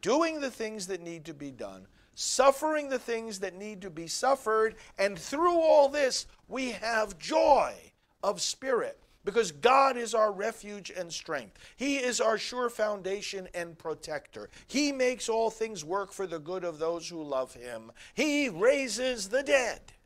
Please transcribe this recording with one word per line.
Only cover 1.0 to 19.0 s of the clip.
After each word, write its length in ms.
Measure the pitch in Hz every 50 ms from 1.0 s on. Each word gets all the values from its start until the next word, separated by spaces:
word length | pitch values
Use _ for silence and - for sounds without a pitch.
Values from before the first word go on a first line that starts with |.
need 240 | 170 170 170 165 147
to 100 | 165 160
be 160 | 139 143 143
done, 360 | 131 120 117 98 95 95 95 - - _ - _ _
suffering 760 | - - - - - 254 277 269 277 302 311 311 302 294 277
the 100 | 269 247
things 420 | - - 233 226 226 226 214 190
that 160 | 190 190 170
need 240 | 180 202 214 214 190 190
to 80 | 196
be 160 | 160 156 165
suffered, 680 | 160 - - - 254 277 262 - 220 220 220 220 220 214 - - - - -
and 200 | 196 202 202 170
through 400 | 156 - - 285 330 359 349 339
all 300 | 320 311 311 302 285 277
this, 380 | 269 294 285 254 - - - - - _ _
we 260 | _ - 247 269 254 226
have 460 | 185 196 220 233 220 214 208 190 156
joy 540 | - 156 285 320 330 320 285 240 190 131 107 95 - - _ _ _ _ _ _ -
of 200 | 190 208 - -
spirit, 560 | - - - - 269 262 220 156 120 - _ _ _ _ _ _
because 280 | 196 185 233 226 180 151
God 440 | 143 - 233 262 269 277 269 262
is 180 | 240 240 226 214
our 180 | 226 214 214 208
refuge 580 | 185 202 220 220 - - 208 208 208 185 -
and 200 | - 180 180 170
strength. 460 | 160 - - - 160 139 120 101 - - - - -
He 200 | - 240 277 285
is 240 | 277 247 247 233 -
our 160 | 240 220 226
sure 320 | 208 - - - 247 247 240
foundation 800 | 233 - 214 214 208 202 185 185 196 208 196 - - 196 185 175 -
and 240 | 175 170 170 165 151
protector. 720 | - 165 156 151 - - 156 143 - - _ 110 104 98 - - -
He 240 | _ - 254 294 285
makes 380 | 285 262 254 254 254 226 - -
all 200 | 220 220 226 220
things 340 | 214 - 220 226 220 185 151
work 280 | 151 175 196 196 185 -
for 140 | - 196
the 140 | 180 165 165
good 240 | 147 156 180 185 175
of 160 | 175 165 151
those 280 | 156 160 170 170 165 -
who 140 | 175 165 156
love 320 | 147 139 131 131 127 -
Him. 380 | 127 120 123 120 113 110 113 - - - - -
He 360 | - 262 311 285 294 294 254
raises 800 | 175 156 190 240 285 277 269 254 202 214